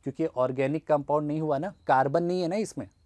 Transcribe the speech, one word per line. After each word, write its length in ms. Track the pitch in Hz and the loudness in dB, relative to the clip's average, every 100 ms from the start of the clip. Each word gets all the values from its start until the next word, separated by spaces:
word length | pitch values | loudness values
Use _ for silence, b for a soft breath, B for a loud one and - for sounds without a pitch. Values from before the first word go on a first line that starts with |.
| - | -8
क्योंकि 200 | 135 160 | -4 -4
ऑर्गेनिक 580 | - 127 131 135 156 - | 0 0 0 -2 -2 0
कंपाउंड 400 | 147 143 147 147 | 0 2 -2 0
नहीं 140 | 156 | -2
हुआ 160 | 156 139 | -2 -2
ना, 160 | 180 - - | -4 -8 2
कार्बन 360 | 131 139 160 | 4 4 2
नहीं 180 | 175 185 | 0 0
है 60 | 170 | 0
ना 80 | 196 | -2
इसमें, 300 | 196 - 101 _ | -4 -6 -12 _